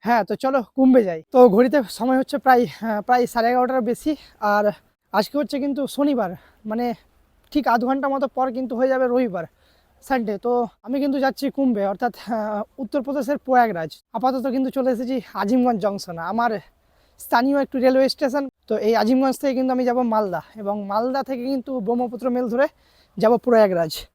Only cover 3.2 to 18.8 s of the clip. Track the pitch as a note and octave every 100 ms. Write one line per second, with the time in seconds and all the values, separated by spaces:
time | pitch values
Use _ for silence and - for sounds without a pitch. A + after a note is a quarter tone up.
3.2 | A#3+ A#3+ A3+ B3 B3 C4 A3 A#3 D4+ D4
4.2 | - _ G#3 G#3 G#3 - _ _ _ G3
5.2 | G#3+ C#4+ D4+ C#4+ C#4+ C#4 C4+ - C#4+ B3+
6.2 | F#3+ F3 _ _ G#3+ A3 A#3+ G#3+ _ _
7.2 | _ _ _ D4 C4+ A#3 B3 C4+ C#4 C4+
8.2 | C4 - C4 A#3+ B3+ A#3+ C4 C4 B3+ A#3+
9.2 | B3 F#3 D#3+ _ _ _ _ _ - C4
10.2 | A3 G3 A#3+ A#3+ A#3 _ G#3 C4+ C#4+ C4+
11.2 | C4+ - C#4 - C4+ G#3+ G3 G3 A#3+ -
12.2 | - A3+ G#3+ G#3 G#3+ - B3+ D4 B3 C#4+
13.2 | A#3+ C#4+ - B3+ A#3 F3 D#3+ - _ A#3
14.2 | B3+ C4 B3+ B3+ C4+ C#4 B3+ A#3 B3 C4
15.2 | - F#3 G3+ B3+ B3 A3+ G3 G3+ - E3
16.2 | E3 A3 A#3+ G#3 - _ _ _ _ _
17.2 | - A#3 C4 C#4 C4+ C4+ B3+ C4 C4 -
18.2 | C#4 C#4 C4+ _ _ G#3+